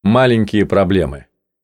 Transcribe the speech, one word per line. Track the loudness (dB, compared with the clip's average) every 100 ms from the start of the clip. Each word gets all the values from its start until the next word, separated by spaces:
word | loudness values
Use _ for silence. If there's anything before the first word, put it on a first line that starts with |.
| -2
«Маленькие | 2 2 2 0 -2 0
проблемы», | 0 0 0 -2 -6 -18 _ _ _